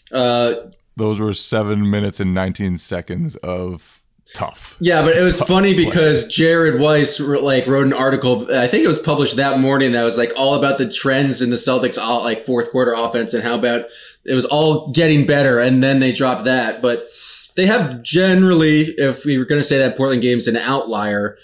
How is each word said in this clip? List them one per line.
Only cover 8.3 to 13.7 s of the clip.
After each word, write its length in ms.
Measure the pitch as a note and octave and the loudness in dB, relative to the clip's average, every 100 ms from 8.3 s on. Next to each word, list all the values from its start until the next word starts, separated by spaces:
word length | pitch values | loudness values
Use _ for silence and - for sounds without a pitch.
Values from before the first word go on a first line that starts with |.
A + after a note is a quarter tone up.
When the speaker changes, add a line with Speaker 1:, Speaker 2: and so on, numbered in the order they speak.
| A#2 A#2+ | 0 0
Speaker 1:
I 140 | C3+ B2 | 0 2
think 160 | G#3 | 2
it 40 | D#4+ | 2
was 120 | D3+ | 0
published 380 | - D3 C#3 A2+ | 0 0 0 0
that 220 | C#3 C3 | 0 2
morning, 340 | C3 C3+ C3+ | 2 2 2
that 100 | A#2+ | 2
was, 140 | A#2 A2+ | 0 0
like, 160 | A#2 - | -2 0
all 200 | C3+ C#3 | 0 2
about 220 | C#3 C3+ | 0 0
the 140 | B2 | -2
trends 500 | - C#3 C3 C#3 B2+ | -2 -2 0 0 0
in 80 | B2 | -2
the 40 | A#2+ | -2
Celtics, 420 | - B2+ B2 A#2+ | 0 0 0 -2
uh, 220 | A2 A#2+ | -2 -2
like, 240 | A#2 A2 - | -2 -4 -2
fourth 240 | B2 A#2 | -4 -2
quarter 240 | C3 B2 | 0 0
offense 400 | A#2 A#2 A#2+ A2+ | 0 -2 -2 -2
and 100 | A#2 | -4
how 120 | A2+ A#2 | -2 -2
about 300 | A#2+ | 0